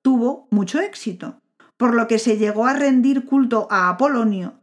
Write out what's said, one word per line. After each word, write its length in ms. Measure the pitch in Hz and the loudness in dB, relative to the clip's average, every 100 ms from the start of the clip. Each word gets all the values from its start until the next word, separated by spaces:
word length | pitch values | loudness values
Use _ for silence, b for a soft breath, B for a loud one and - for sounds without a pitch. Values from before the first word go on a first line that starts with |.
tuvo 460 | 269 254 240 277 _ | 2 2 0 -4 _
mucho 300 | 208 185 302 | -2 0 -4
éxito, 600 | 403 - 226 180 160 - _ _ b _ | -6 -8 -10 -10 -16 -16 _ _ b _
por 160 | 240 | 0
lo 140 | 233 226 | 0 0
que 100 | 220 | 0
se 220 | 233 208 | 0 0
llegó 260 | 208 208 240 | 0 0 0
a 80 | |
rendir 520 | 277 277 254 262 269 - | 0 2 4 2 0 0
culto 420 | 277 247 226 214 | 0 2 0 0
a 200 | 202 180 | 0 0
Apolonio 720 | 180 277 247 220 196 180 - | 0 0 2 0 -2 -8 -14